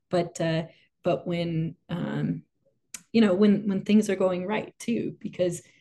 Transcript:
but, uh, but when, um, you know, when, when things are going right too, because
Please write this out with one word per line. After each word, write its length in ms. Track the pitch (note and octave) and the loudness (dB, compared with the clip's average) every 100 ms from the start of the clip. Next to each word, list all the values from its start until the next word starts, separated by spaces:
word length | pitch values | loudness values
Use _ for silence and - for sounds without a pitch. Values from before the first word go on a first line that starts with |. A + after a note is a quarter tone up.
| - | -4
but, 320 | F3+ F3 - | -2 -2 -2
uh, 220 | E3 D#3+ D#3+ - _ _ | -2 -2 -4 -14 _ _
but 240 | F3 - - | -2 -2 -2
when, 480 | F3 E3+ D#3+ D#3+ - - | -4 -2 -2 -4 -8 -10
um, 540 | F3 C#3+ D3 G#2+ - - _ _ _ _ - _ | -6 -6 -4 -4 -4 -10 _ _ _ _ -20 _
you 100 | A3+ | 2
know, 120 | G#3 | 4
when, 340 | F#3 G#3 G3 G#3 | 6 4 4 0
when 140 | F#3+ | -2
things 260 | - G#3+ G#3 | 4 4 4
are 60 | F#3+ | 2
going 300 | F#3 F3+ F#3 | 0 0 -4
right 280 | A3 - - | -6 -6 -10
too, 360 | - A3+ - - | -4 -4 -4 -8
because 420 | - - F3+ E3+ - _ | -10 -2 -2 -4 -12 _